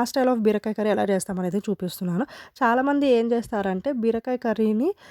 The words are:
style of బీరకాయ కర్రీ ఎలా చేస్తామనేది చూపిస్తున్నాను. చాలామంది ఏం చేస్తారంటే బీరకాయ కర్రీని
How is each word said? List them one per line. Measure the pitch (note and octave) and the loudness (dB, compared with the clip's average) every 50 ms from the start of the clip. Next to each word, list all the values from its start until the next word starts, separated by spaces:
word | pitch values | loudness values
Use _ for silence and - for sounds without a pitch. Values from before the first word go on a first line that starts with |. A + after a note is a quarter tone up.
| A#3+ | 0
style | A#3 - C4 B3+ C4 | 0 0 2 2 2
of | B3+ A3+ | 2 4
బీరకాయ | G#3 A3 G#3 G#3 - A3 G#3 | 2 2 2 0 -2 -4 -4
కర్రీ | - G#3 G#3+ | -2 0 0
ఎలా | G3+ G#3+ G#3 | 2 2 2
చేస్తామనేది | G3+ G3 F#3 - - F#3+ F3+ F#3 F3+ E3+ G#3 | 2 0 0 -2 -4 -4 -4 -2 -2 -2 -2
చూపిస్తున్నాను. | - - G3 - F#3 F3+ - - F#3+ F3+ F3 F3+ C#4 - - - - - _ | -2 -2 -4 -4 -4 -8 -6 -6 -4 -4 -2 -2 -4 -4 -8 -20 -20 -14 _
చాలామంది | - C4 A#3 A#3 B3+ C4 C#4 C#4+ C#4+ D4 C#4 | 0 2 2 2 2 2 2 2 2 4 4
ఏం | B3 A#3 A3+ | 4 4 2
చేస్తారంటే | A#3 A#3+ A#3+ A3 - - G#3 G3 G3 F#3 F#3 - C#4 D4 | 2 0 -2 -2 -4 -4 -2 -2 0 -2 -2 -2 -4 -2
బీరకాయ | A#3+ G#3+ A3+ A3+ A3+ - C4 B3+ B3 | 0 0 0 0 -2 -2 -4 -6 -2
కర్రీని | - A#3 G#3+ G#3+ A3 G#3+ G#3+ G#3+ C4 F4+ G4+ _ - - | -2 -2 0 2 2 2 2 2 0 0 -2 _ -12 -20